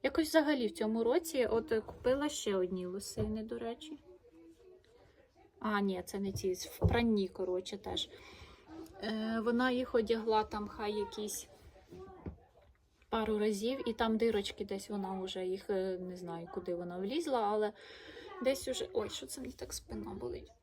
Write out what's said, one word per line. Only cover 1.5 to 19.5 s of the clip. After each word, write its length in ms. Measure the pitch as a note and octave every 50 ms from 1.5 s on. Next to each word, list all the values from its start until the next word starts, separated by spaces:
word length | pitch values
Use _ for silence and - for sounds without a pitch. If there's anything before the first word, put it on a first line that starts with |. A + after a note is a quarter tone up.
от, 200 | A3 A3+ A3 -
е, 100 | A3+ A3
купила 480 | G#3+ - - - - - C4 C#4+ D4 -
ще 260 | F#3+ - - G#3+ G3
одні 300 | F#3+ F#3 F3+ F#3 F3+ F3+
лосини, 580 | F3+ F#3 G3+ G#3 - - A3+ G#3+ G#3+ G#3+ A3 A3
до 160 | A3+ A#3 A#3
речі. 400 | A3+ A3+ A#3+ C4+ D4+ D#4 D#4 C#4 - F#4 F4+ F4+ _ A#4+ D#4+ E4 E4 E4 E4 _ - F#4 F4+ F4+ _ _ - - - - _ _ - _ _ - - - _ -
А, 220 | - G#3+ G#3 G3+
ні, 220 | G3+ G3 F#3 F3+ F3+
це 140 | - - G3
не 120 | G3+ G3
ці, 220 | F#3 - - F#3+ F3+
в 260 | - - - - -
пранні, 480 | - - - A#3 A#3+ A3+ A3 G3+ G3
коротше, 500 | F#3 - - F#3 F3+ F3+ F#3 F#3 - G#3
теж. 320 | G3 - F#3+ F#3 F3+ - - - - - - - - - - - - - - D#4+ - - - - - G3
Е, 360 | G#3+ A3 A3 A3 A3 A3+ A3+ A3
вона 260 | A#3+ A#3 A#3+ B3+ B3+
їх 240 | B3 B3 B3+ - -
одягла 480 | A#3+ A3 G#3+ A3+ A3+ A3 A3+ A3 G#3+ G#3+
там 240 | - - G#3 G#3
хай 260 | G#3 - A3 G#3+ G#3 G#3
якісь 540 | G#3+ G3+ - - G#3+ G#3+ G#3 - - - - - - - - - - - - - - F#4+ F#4+ F#4+ F4+ - - - - - _ _ - - - _ _ _ _ _ _ _ _
пару 300 | - A3+ A3 A3 G#3+ G#3
разів, 500 | G#3 A3 G#3 G3 G#3+ A#3+ C4+ C4+ - A#3+
і 40 | A3
там 240 | - A#3 A3+ A3+
дирочки 480 | A3 A3+ A#3 G#3+ G3+ G3 - - - G3+
десь 240 | G3+ G3 G3 - -
вона 320 | G#3 G3+ F#3+ F#3+ F#3+ F#3+
вже 240 | F#3 F#3+ F#3+ F#3+ F#3
їх, 240 | F#3 F#3+ G3 - -
е, 280 | G3+ F#3 F#3 F#3+ F#3
не 180 | F3+ F#3 F3+ F3+
знаю, 340 | F3+ F3+ E3+ E3+ E3 E3+ - -
куди 220 | F#3+ F3 - F3
вона 220 | E3+ F3 F3 F3
влізла, 440 | F3+ G3 G3+ C4 E4 E4+ D4+ C4 A#3
але 320 | G#3+ G3+ G#3+ G#3+ G#3+ G#3+ G#3+ - - - - - - - - - - - G4 F#4+ A#3+
десь 240 | C4 C#4 - -
уже, 220 | - B4+ - - - -
ой, 160 | A3 G#3 -
що 160 | - - -
це 160 | - - C#4
мені 120 | B3+ -